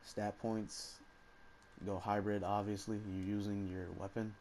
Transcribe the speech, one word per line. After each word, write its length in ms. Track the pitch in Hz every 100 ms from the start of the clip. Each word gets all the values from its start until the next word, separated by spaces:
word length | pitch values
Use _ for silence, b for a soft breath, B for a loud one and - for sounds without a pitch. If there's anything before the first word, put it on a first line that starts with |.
Stat 340 | - - 104 -
points, 560 | 113 110 104 - - - - - - - - - - - 95
go 120 | 95
hybrid, 440 | 107 104 101 104
obviously, 560 | 92 104 101 101 - 107 104
you're 260 | 95 92 104
using 320 | 101 101 95
your 200 | 92 90 90
weapon. 360 | 98 - 107 104